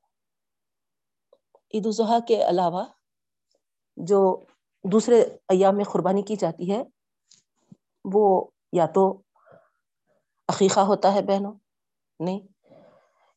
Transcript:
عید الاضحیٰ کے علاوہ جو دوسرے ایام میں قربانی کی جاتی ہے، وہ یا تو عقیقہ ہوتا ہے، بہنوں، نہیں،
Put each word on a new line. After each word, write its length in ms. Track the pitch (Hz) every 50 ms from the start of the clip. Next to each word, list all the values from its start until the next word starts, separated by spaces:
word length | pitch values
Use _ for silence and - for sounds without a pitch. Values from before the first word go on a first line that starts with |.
| _ _ _ _ _ _ _ _ _ _ _ _ _ _ _ _ _ _ _ _ _ _ _ _ _ _ _ _ _ _ _ _ _ - -
عید 120 | 214 190
الاضحیٰ 340 | 226 208 220 220 208 233 233 233 240
کے 200 | 226 208 - -
علاوہ 360 | 175 185 180 170 170 185 240 - _ _ _ _ _ _ _ _ _ _ _ _ _ _ _ _ _ _ _ _ -
جو 480 | - 170 170 202 196 196 185 - - - _ _ _ _ _ _ _ -
دوسرے 380 | 190 196 220 - 247 240 220 170 - - - _ -
ایام 280 | 190 185 196 196 196
میں 80 | 202 202
قربانی 380 | - - 196 165 180 190 202
کی 140 | 202 202 214
جاتی 360 | 202 180 165 160 - 180 180
ہے، 100 | 196 233 285 - _ _ _ _ _ _ _ _ _ _ _ _ _ _ _ _ - _ _ _ _ _ - 190 190
وہ 300 | 214 214 196 185 - - - _ _ _ -
یا 140 | - 175 160
تو 360 | 156 - 196 196 190 190 - _ _ _ _ _ _ - _ _ _ _ _ _ _ _ _ _ _ _ _ _ _ _ _ - -
عقیقہ 320 | 170 - 196 190 - 208
ہوتا 340 | 196 196 202 196 - 190 196
ہے، 80 | 202
بہنوں، 300 | 190 202 196 196 202 202 202 - _ _ _ _ _ _ _ _ _ _ _ -
نہیں، 480 | 160 180 190 202 - - _ _ _ _ - - - _ _ _ _ _ _ _ _ _ _